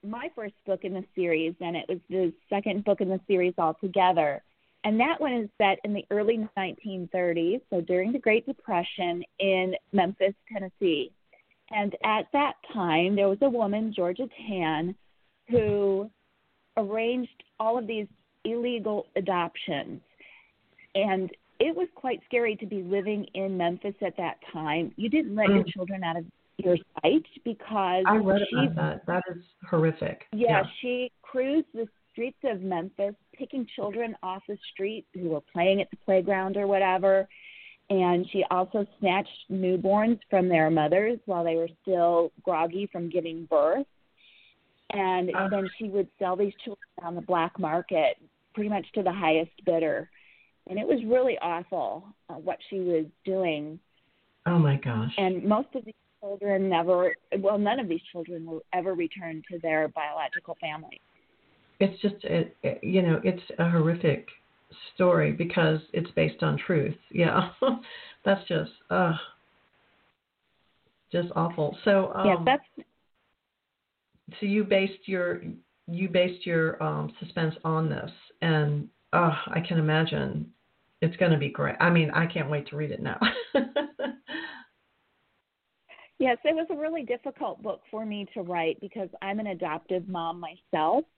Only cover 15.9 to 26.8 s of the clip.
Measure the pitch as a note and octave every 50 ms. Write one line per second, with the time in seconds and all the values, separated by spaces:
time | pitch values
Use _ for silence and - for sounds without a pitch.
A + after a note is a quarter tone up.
15.9 | G3 F#3+ G3+ A3 _ _ _ _ _ _ _ _ _ _ _ _ _ A#3 G#3+ G3
16.9 | G#3 A3 A3+ A#3 B3 B3+ B3 - _ _ - _ _ _ A3 A3 A3+ B3+ A#3 G3+
17.9 | A3+ A3 G#3 G3 _ _ _ _ _ _ _ A3 A3+ A#3 A#3+ B3 B3 A#3 G3+ A3
18.9 | G#3 G#3 - _ _ F#3+ F#3+ F#3+ F#3+ F3+ E3+ E3+ _ - - - D#3+ C#3 - -
19.9 | D#3+ - _ _ _ _ - - - - _ _ _ _ _ _ _ _ - _
20.9 | _ G3 G3+ G#3 F#3+ F#3+ F#3+ - - _ _ _ _ _ A#3 D#4 E4 F4 F4+ F4
21.9 | _ - - C4 A#3+ F3 _ _ - A#3+ A#3 A3+ G#3+ G3+ A3+ F#3+ G#3 G3+ F#3 F3
22.9 | F#3+ G3+ F#3 G#3 G#3+ G#3 G#3 - _ F#3 F#3+ F#3+ F#3+ F#3 E3+ E3+ F3 F#3 - G3+
23.9 | G3 _ G#3 F#3 E3+ - F3+ E3 - _ - - - E3 D#3 D3+ D3+ E3 E3+ -
24.9 | - - G#3 A#3 A3 D#4 D#4 A3 G3+ G#3 G#3+ G3 G3+ G3 F3+ E3+ E3+ F#3+ F#3 F3+
25.9 | G3 F#3+ F#3 E3+ E3 E3+ E3 F3 _ _ _ _ _ - - F#3 F3 E3+